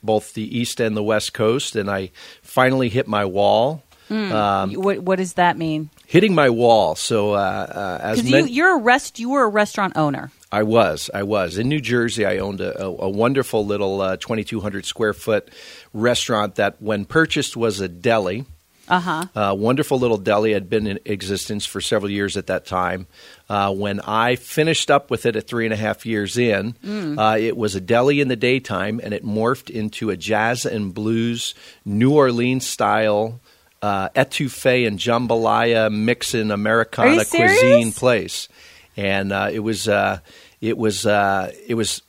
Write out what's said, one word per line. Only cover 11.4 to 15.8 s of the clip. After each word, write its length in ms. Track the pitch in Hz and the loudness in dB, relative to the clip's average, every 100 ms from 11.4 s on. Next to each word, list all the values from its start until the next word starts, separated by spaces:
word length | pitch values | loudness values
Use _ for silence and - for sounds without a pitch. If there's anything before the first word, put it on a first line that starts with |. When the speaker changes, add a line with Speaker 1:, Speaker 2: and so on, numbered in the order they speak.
| 90 90 | 0 -2
Speaker 1:
In 100 | 120 | -2
New 140 | 151 | -2
Jersey, 420 | 117 120 117 110 98 | 0 0 0 0 0
I 120 | 98 | 0
owned 240 | 98 98 | -4 -6
a, 180 | 95 - 95 | -6 -6 -8
a, 20 | |
a 220 | 85 95 | -4 -4
wonderful 560 | 101 117 135 123 113 104 | 0 0 2 0 0 0
little, 340 | 101 101 98 | -2 -2 0
uh, 160 | 95 92 | -2 -4
twenty-two 460 | - 113 104 113 | -4 -6 -4 -6
hundred 240 | 98 98 - | -6 -8 -10
square 260 | - 110 | -2 -2
foot 360 | 101 - 107 - - - - | -2 -2 -2 -2 -20 -20 -20